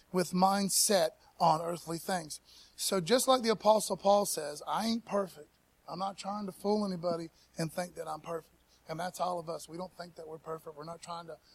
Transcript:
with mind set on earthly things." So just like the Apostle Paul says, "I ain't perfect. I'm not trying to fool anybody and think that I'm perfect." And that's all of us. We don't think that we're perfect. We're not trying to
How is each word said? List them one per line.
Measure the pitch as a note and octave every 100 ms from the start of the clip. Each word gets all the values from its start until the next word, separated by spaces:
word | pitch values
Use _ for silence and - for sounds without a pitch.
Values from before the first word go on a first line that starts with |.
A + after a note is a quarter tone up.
| _
with | F#3 F3
mind | F3+ F#3+ G3 G3
set | - - G3 D#3+ - _ _
on | E3+ D#3
earthly | E3+ F3 D#3 E3
things." | - F#3 D#3 - _ - - -
So | - G3
just | D#3+ B3+ C4
like | B3+
the | A3+
Apostle | G#3 G#3 G#3+ - F#3+
Paul | G3 G3+ G3
says, | - D3 D3 -
"I | D#3 A3
ain't | A3+ -
perfect. | G3+ F#3+ - - _ _ _ -
I'm | E3
not | G3 F#3+
trying | F#3+ G#3 G3+
to |
fool | - G3+ G#3+ G#3
anybody | F3+ F3 E3+ E3 _ _ -
and | E3
think | - F3+ E3
that | D#3+
I'm | D#3
perfect." | D#3+ E3 - _ _ _ -
And | D#3+
that's | F3+ -
all | F3+ F3+
of | D#3+
us. | D#3+ -
We | E3
don't | F#3 -
think | F3 E3
that | D#3
we're | D#3+
perfect. | D#3+ D#3+ D#3+ D3+
We're | D#3
not | E3+
trying | - E3+ E3+
to | D3+ _